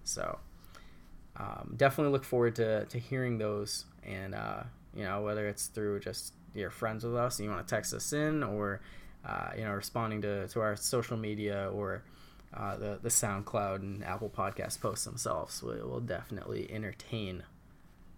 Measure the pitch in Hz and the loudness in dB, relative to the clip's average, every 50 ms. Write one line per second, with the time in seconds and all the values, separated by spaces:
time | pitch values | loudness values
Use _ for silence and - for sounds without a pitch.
0 | - - - - 50 50 50 - - - - - - - - - - - - - | -4 -4 -2 0 0 0 -2 -4 -6 -12 -16 -16 -18 -16 -16 -16 -16 -16 -16 -16
1 | - - - - - - - - 98 104 107 - - - 120 117 135 139 139 - | -16 -16 -16 -14 -16 -14 -8 -6 -6 -4 -4 -6 -6 -6 4 6 8 8 8 6
2 | 151 143 139 135 135 - 127 123 120 117 117 117 113 110 110 107 104 - - 123 | 6 6 6 4 4 4 4 6 6 6 6 4 4 4 4 4 2 0 -2 -4
3 | 117 - 135 131 127 123 117 107 107 107 104 104 104 104 - - - - - - | -2 0 0 2 2 2 2 2 2 2 2 0 0 -2 -2 -4 -6 -8 -14 -14
4 | - 101 98 95 95 95 98 107 - 53 50 50 - 120 - - - - - - | -10 -8 -6 -6 -6 -4 -4 -2 -2 -2 -2 -4 -6 -8 -12 -14 -18 -12 -8 -4
5 | 104 92 98 101 104 104 107 107 104 104 101 - - - - 110 107 104 101 101 | -2 -2 0 0 0 2 2 2 2 0 0 0 -4 -4 -2 0 2 2 2 0
6 | - - 110 - - - - - - - - 104 98 85 - - 120 110 110 110 | 0 -2 -4 -4 -6 -8 -10 -12 -18 -10 -6 -4 -4 -4 -2 0 0 0 0 0
7 | 113 117 120 120 120 123 123 - 104 107 101 87 98 - 120 107 98 - - 110 | 0 0 2 4 4 2 2 0 0 0 -2 -2 0 2 2 2 2 0 -2 -2
8 | - - 147 147 151 156 151 151 139 101 104 104 104 101 98 98 - - - - | -2 0 2 4 4 4 4 4 2 2 2 2 2 2 0 -2 -4 -10 -12 -14
9 | - - - - - - 98 90 - - - 104 110 107 101 98 101 - - 120 | -14 -14 -16 -10 -6 -4 -2 -2 -2 -2 -2 -2 -2 0 0 -2 -2 -2 0 0
10 | 113 110 107 107 104 104 101 101 98 - - 117 110 107 104 101 - - - 123 | 2 2 2 2 2 2 0 0 0 0 2 2 4 4 2 2 2 2 2 2
11 | 113 - 127 110 110 107 107 104 104 104 101 98 98 95 95 104 101 95 92 - | 2 2 0 0 0 0 0 2 2 2 2 2 2 0 0 0 0 0 -2 -2
12 | - - - - - - - - - - - - 104 101 101 107 107 104 101 - | -4 -12 -18 -18 -18 -18 -18 -18 -16 -10 -6 -4 -2 -2 -2 -2 -2 -2 -2 -2
13 | 107 117 - - - 107 101 98 101 - - 110 101 98 95 98 98 98 98 101 | 2 4 6 6 6 4 2 0 -2 0 2 2 2 4 2 0 -2 -4 -4 -4
14 | 104 - 92 101 110 101 - - 95 98 95 - 95 - - - - 107 98 - | -4 -4 -2 -2 -2 -4 0 0 0 0 0 -2 -2 -2 -2 0 0 0 0 0
15 | - - - 120 - 117 - 80 - - - - - 60 57 55 55 62 64 62 | -2 -4 -4 -2 0 0 2 0 0 -2 -6 -6 -4 -4 -4 -2 -4 -2 -2 -2
16 | 120 117 87 - - - - 95 - - 107 104 - - - 107 107 101 - - | -2 -2 -2 -4 -2 -4 -6 -6 -4 -4 -4 -4 -4 -4 -4 -4 -4 -4 -6 -8
17 | - - - 113 104 92 92 - - - - - - - - - - - - - | -8 -6 -4 -2 -2 -2 -4 -6 -8 -12 -16 -20 -20 -20 -20 -20 -20 -20 -20 -20
18 | - - - | -18 -18 -18